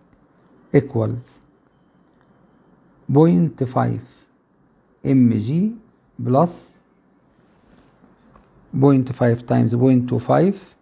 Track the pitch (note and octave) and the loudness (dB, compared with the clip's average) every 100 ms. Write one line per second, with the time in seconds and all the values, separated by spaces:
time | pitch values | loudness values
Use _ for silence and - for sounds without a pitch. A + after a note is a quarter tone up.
0 | _ _ _ _ _ _ _ D3 - A#2 | _ _ _ _ _ _ _ -2 -2 -6
1 | G#2+ A#2+ - _ _ _ _ _ _ _ | -6 -8 -14 _ _ _ _ _ _ _
2 | _ _ _ _ _ _ _ _ _ _ | _ _ _ _ _ _ _ _ _ _
3 | - C3+ E3 F3 E3+ - B2 C3 A#2+ A2+ | -2 2 4 2 -2 -4 -6 -4 -4 -6
4 | - _ _ _ _ _ _ _ _ _ | -12 _ _ _ _ _ _ _ _ _
5 | C#3 C3+ A#2+ A2 G#2+ D#3+ G#3+ A#3 _ _ | -2 2 2 0 -2 -4 -4 -6 _ _
6 | _ - A#2+ C3 E3+ - - _ _ _ | _ -10 -2 0 0 -4 -20 _ _ _
7 | _ _ _ _ _ _ _ _ _ _ | _ _ _ _ _ _ _ _ _ _
8 | _ _ _ _ _ _ _ C3 C#3 C3+ | _ _ _ _ _ _ _ 0 2 2
9 | B2+ A#2+ B2 A#2+ - B2 A#2 A#2+ C3 B2+ | 0 -2 0 -2 -2 -2 0 0 2 2
10 | B2 B2 - C3+ F3+ G3 - _ | 0 -6 -2 0 0 -2 -12 _